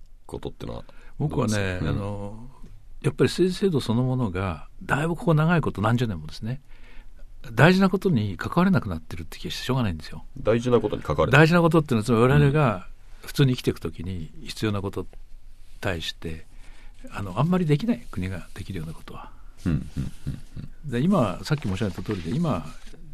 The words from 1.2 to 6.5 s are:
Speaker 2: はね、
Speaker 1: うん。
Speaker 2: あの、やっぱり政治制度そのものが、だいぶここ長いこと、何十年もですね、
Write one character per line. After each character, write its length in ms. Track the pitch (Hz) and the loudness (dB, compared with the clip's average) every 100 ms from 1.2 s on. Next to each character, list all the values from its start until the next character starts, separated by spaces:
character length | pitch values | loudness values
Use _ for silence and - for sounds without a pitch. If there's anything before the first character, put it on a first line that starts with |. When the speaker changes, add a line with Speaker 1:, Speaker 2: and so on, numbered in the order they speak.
| 147 - | -2 0
Speaker 2:
は 60 | 110 | 2
ね、 320 | 104 98 90 | 2 0 0
Speaker 1:
う 40 | 80 | 0
ん。 20 | |
Speaker 2:
あ 20 | |
の、 560 | 98 98 101 101 107 127 - - - - - | 0 -2 -4 -8 -8 -12 -12 -14 -14 -14 -6
や 100 | 143 | -4
っ 20 | |
ぱ 120 | - 143 | 2 2
り 40 | |
政 240 | - 180 | 4 2
治 120 | 180 202 | 2 2
制 40 | |
度 120 | 147 | 2
そ 120 | - | 2
の 100 | 113 | 2
も 120 | 127 127 | 2 2
の 160 | 117 | 0
が、 380 | 87 98 78 - - | 0 -2 -4 -10 -12
だ 220 | 92 139 | -2 0
い 40 | 165 | 0
ぶ 80 | 175 | 0
こ 80 | - | 4
こ 80 | |
長 240 | 151 160 175 | 4 6 4
い 20 | |
こ 140 | 104 | 2
と、 80 | 92 | 2
何 160 | 107 120 | 2 2
十 100 | 120 | 2
年 100 | 85 | -2
も 100 | 76 | -8
で 60 | - | -8
す 60 | |
ね、 180 | 107 | -6